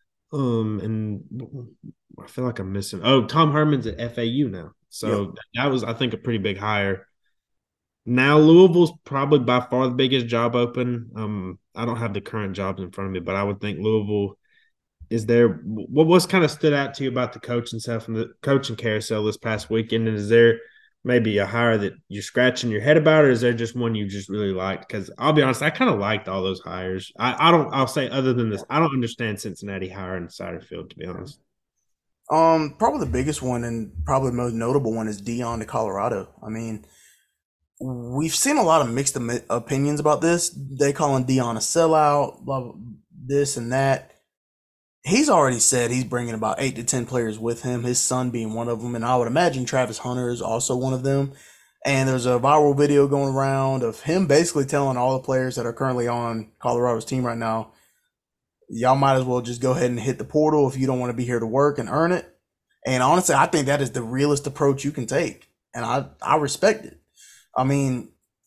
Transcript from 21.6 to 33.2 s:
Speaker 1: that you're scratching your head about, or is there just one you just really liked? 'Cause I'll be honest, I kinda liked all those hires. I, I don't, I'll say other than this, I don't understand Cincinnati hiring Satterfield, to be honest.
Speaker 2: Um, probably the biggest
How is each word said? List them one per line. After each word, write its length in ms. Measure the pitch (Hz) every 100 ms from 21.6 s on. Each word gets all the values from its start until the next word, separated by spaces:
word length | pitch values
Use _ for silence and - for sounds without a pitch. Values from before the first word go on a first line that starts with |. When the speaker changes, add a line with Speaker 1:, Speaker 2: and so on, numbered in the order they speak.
| 117 110
Speaker 1:
that 140 | 101 - -
you're 120 | 101
scratching 480 | - 123 127 127 120
your 120 | 104
head 160 | 127 156
about, 280 | 156 156
or 60 | 139
is 100 | 117
there 120 | 123
just 240 | 117 117 127
one 180 | 117
you 140 | 107 101
just 200 | 101 95
really 220 | 104 98
liked? 380 | 92 95 95 -
'Cause 200 | 104 87 -
I'll 160 | 135
be 100 | 151
honest, 200 | 131 120
I 80 | 151
kinda 240 | - 254
liked 340 | 107 101 104 95
all 140 | 95
those 160 | 95 92
hires. 540 | - 92 92 92 - -
I, 320 | 127 - 160
I 20 |
don't, 200 | 170 143
I'll 140 | 135 127
say 240 | 151 131
other 220 | 135 131
than 180 | 123 113
this, 140 | 98 -
I 120 | 151
don't 120 | 160
understand 460 | 135 117 - 113 98
Cincinnati 480 | 107 85 101 98 92
hiring 380 | 98 92 92 85
Satterfield, 640 | - 90 82 - 85 80
to 60 | -
be 100 | 87
honest. 320 | 87 - - _ _ _ _ _ _ _ _ -
Speaker 2:
Um, 460 | 156 165 160 151 -
probably 300 | 233 294 82
the 60 |
biggest 280 | 123